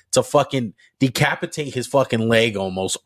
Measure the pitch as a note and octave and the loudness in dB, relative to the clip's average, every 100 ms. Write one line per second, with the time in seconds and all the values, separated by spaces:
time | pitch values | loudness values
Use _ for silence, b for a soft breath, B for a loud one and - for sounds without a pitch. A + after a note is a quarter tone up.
0 | B B2+ - C#3+ C3+ C3+ A2+ - b _ | B 0 2 2 2 -2 -4 -10 b _
1 | C3+ - D3 - E3+ - C#3+ B2+ A#2 C#3 | -2 2 0 -2 -6 -8 -8 -8 -2 0
2 | B2+ A#2 A2+ A2+ A#2 G2+ F#2+ F#2 F#2+ - | 2 0 2 4 2 0 -4 -4 -4 -2